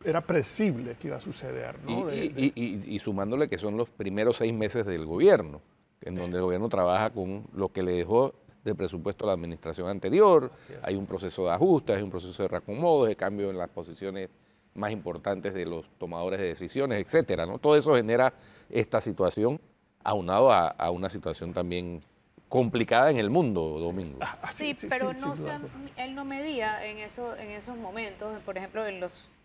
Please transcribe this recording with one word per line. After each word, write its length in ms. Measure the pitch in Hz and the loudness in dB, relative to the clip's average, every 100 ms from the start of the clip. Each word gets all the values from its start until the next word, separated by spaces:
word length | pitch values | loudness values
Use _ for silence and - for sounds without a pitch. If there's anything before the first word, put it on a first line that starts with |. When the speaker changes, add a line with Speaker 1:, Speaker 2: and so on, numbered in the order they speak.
Speaker 1:
era 180 | 180 160 | -2 -2
predecible 760 | - 156 - - 214 120 123 117 | 0 0 0 0 0 0 -6 -10
que 140 | 160 | -8
iba 80 | 131 | -8
a 40 | |
suceder, 560 | - 139 131 127 123 127 | -10 -10 -10 -8 -8 -10
¿no? 280 | 147 117 - | -6 -4 -2
Speaker 2:
Y, 40 | 220 | -2
Speaker 1:
De, 100 | 175 | -4
Speaker 2:
y, 40 | |
Speaker 1:
de 120 | 135 | 0
Speaker 2:
y, 120 | 135 120 | 0 0
y, 400 | 117 98 - 101 | -4 -4 -6 -6
y 20 | |
sumándole 500 | - 98 98 131 151 | -4 -2 -2 0 -2
que 120 | 90 | -2
son 180 | 104 107 | -2 -2
los 100 | 117 | -4
primeros 480 | - 98 101 110 113 | -6 -4 0 2 2
seis 140 | 113 | 0
meses 360 | 113 107 117 101 | 0 -2 -2 -2
del 180 | 85 78 | -4 -2
gobierno, 560 | 87 185 160 80 71 _ _ _ - | 4 6 6 2 -10 _ _ _ -14
en 140 | - 90 | -8 -6
donde 220 | 90 90 | -4 0
el 60 | |
gobierno 240 | 92 90 110 | 0 0 0
trabaja 440 | 98 90 92 110 | 2 4 4 0
con 340 | 110 92 101 - | -2 -6 -8 -8
lo 160 | - 95 | -4 -4
que 140 | 98 | -2
le 80 | 90 | 0
dejó 420 | 87 85 113 135 - _ _ | 0 2 4 2 -2 _ _
de 100 | 107 | -6
presupuesto 520 | 87 90 90 82 98 107 | -4 -4 -4 -6 -4 -2
a 20 | |
la 60 | |
administración 540 | 90 85 82 80 80 90 | -2 -4 -8 -10 -6 -6
anterior, 640 | 101 98 165 208 165 127 | -4 2 6 8 8 4
Speaker 1:
Así 220 | - - | -8 -20
es. 100 | - | -8
Speaker 2:
hay 120 | - 98 | -4 -2
un 100 | 98 | -2
proceso 400 | 92 92 - 90 | -6 -6 -2 0
de 60 | |
ajuste, 420 | 87 180 156 - | 4 4 4 2
hay 80 | 101 | 0
un 80 | 101 | -2
proceso 320 | 90 90 92 | -8 -8 -4
de 80 | 95 | -4
reacomodo, 560 | 90 - 110 170 151 113 | -4 -6 0 4 4 4
de 100 | 101 | 2
cambio 360 | 95 101 101 | -2 -2 -4
en 60 | 92 | -4
las 100 | 87 | -6
posiciones 640 | - 85 80 98 95 92 _ _ _ _ | -8 -12 -8 -8 -8 -10 _ _ _ _
más 180 | 98 104 | -6 -4
importantes 600 | 107 87 85 101 95 101 | -4 -6 -6 -4 -4 -4
de 140 | 95 85 | -6 -6
los 200 | 82 - - | -8 -10 -12
tomadores 400 | 85 85 90 95 | -8 -4 -4 -2
de 80 | 92 | -4
decisiones, 580 | 80 90 131 139 104 90 | -4 -6 -2 -2 -2 2
etcétera, 400 | 160 143 85 85 | 2 2 0 -2
¿no? 140 | 123 | 0
Todo 180 | 147 151 | 6 6
eso 180 | 143 131 | 8 4
genera 380 | 110 120 131 - - - - | 6 4 4 2 -18 -20 -4
esta 320 | 117 110 113 | 0 2 0
situación, 600 | 110 87 92 104 113 151 _ _ _ _ | 0 2 2 4 0 0 _ _ _ _
aunado 480 | - 104 87 101 131 | -2 0 4 6 8
a, 200 | 104 82 | 8 6
a 220 | - 85 | 2 -2
una 180 | 90 95 | -2 -4
situación 440 | 101 85 80 85 | -6 -6 -6 -6
también 480 | 87 87 90 87 85 - _ _ _ - | -4 -2 -2 -4 -10 -14 _ _ _ 0
complicada 640 | 135 117 120 113 113 147 | 2 4 2 4 6 6
en 60 | 131 | 4
el 120 | 104 | 4
mundo, 500 | 156 143 92 80 78 | 4 2 0 -2 -2
Domingo. 400 | 85 92 82 67 | -4 -4 -8 -8
Speaker 1:
Ah, 180 | - - | -8 -8
ah, 80 | - | -12
Speaker 3:
Sí, 160 | - 302 | -8 -8
Speaker 1:
sí, 140 | 262 | -6
sí, 60 | - | -4
Speaker 3:
pero 240 | 254 262 | -2 -2
Speaker 1:
sí, 60 | 262 | -4
Speaker 3:
no 80 | 277 | -6
Speaker 1:
sin 80 | 285 | -6
Speaker 3:
se, 60 | |
Speaker 1:
duda 140 | 294 294 | -6 -8
alguna. 340 | 277 262 277 - | -10 -14 -14 -10
Speaker 3:
él 180 | 254 269 | -10 -8
no 80 | |
medía 640 | 269 277 302 269 214 214 214 | -8 -6 -6 -4 -4 -4 -8
en 140 | 214 | -10
eso, 360 | 208 - 240 - | -12 -10 -10 -10
en 140 | 214 | -12
esos 260 | 208 214 233 | -12 -12 -12
momentos, 640 | 202 214 214 185 214 214 | -10 -8 -8 -8 -10 -10
por 140 | 202 185 | -10 -10
ejemplo, 300 | 190 214 214 | -8 -6 -6
en 140 | 185 | -6
los, 280 | 175 - - _ | -8 -10 -20 _